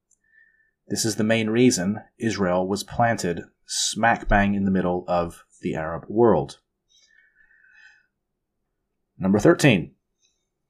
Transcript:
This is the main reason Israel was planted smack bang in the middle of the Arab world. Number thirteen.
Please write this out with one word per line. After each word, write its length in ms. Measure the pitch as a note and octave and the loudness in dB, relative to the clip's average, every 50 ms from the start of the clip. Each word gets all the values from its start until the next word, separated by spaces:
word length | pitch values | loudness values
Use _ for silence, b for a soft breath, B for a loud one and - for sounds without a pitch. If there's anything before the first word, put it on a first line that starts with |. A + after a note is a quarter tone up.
| _ _ _ _ _ _ _ _ _ _ _ _ _ _ _ _ _ | _ _ _ _ _ _ _ _ _ _ _ _ _ _ _ _ _
This 180 | _ G2+ G2+ - | _ -8 -4 -4
is 120 | A#2 G#2 | -4 -2
the 80 | - G#2+ | -2 -2
main 260 | G#2+ A2+ A2+ A2 G#2+ | 0 0 0 0 0
reason 480 | A2 A#2+ B2+ B2+ - F#2+ F2 F#2+ G#2+ A2 - _ _ _ | 2 4 4 4 4 2 -2 -4 -4 -6 -10 _ _ _
Israel 480 | - A2+ G2+ F#2 G2 F2+ F2 F#2 F#2 | -6 -4 -2 -2 0 0 0 0 0
was 180 | F#2 G2+ G2 - | -2 -4 -6 -6
planted 580 | - - - A#2+ A#2 A2+ G2+ - F2+ E2+ D#2+ - - _ _ _ | -8 -2 0 0 0 0 -2 -2 -4 -4 -6 -8 -14 _ _ _
smack 640 | - - - - - - A2 A2 A2+ A#2 - - - | -10 -6 -6 -6 -4 -4 0 0 0 0 0 0 2
bang 260 | A2 G2+ G2+ G2+ G2+ | 2 2 2 2 0
in 100 | G2+ G2 | 0 0
the 60 | G2 | 0
middle 340 | F#2+ F#2+ F2+ F2 F2+ F2+ F2+ - | 0 0 0 0 -2 -4 -4 -2
of 360 | F2 F2 F2 E2+ F2 - - _ _ _ | -2 -2 -2 -4 -8 -14 -20 _ _ _
the 140 | - F#2 - | -8 -8 -6
Arab 300 | D#2+ D#2+ D#2 E2+ D2+ - - | -6 -6 -8 -8 -10 -12 -6
world. 520 | G2+ A2 A#2+ A#2 F#2+ D#2 C#2+ C#2+ - - _ _ _ _ _ b b b b b b b b b b b b b b b b b b b b b b b b b _ _ _ _ _ _ _ _ _ _ _ _ _ _ _ _ _ _ _ _ _ - | 0 2 4 4 4 2 0 -4 -10 -18 _ _ _ _ _ b b b b b b b b b b b b b b b b b b b b b b b b b _ _ _ _ _ _ _ _ _ _ _ _ _ _ _ _ _ _ _ _ _ -6
Number 220 | - F#2+ G2 G#2 | -2 0 2 4
thirteen. 560 | - E3 F3 - - D3 A2+ F2 D2 - - _ _ _ _ _ _ _ _ _ _ _ _ _ _ _ | 4 4 4 6 4 4 4 4 0 -6 -12 _ _ _ _ _ _ _ _ _ _ _ _ _ _ _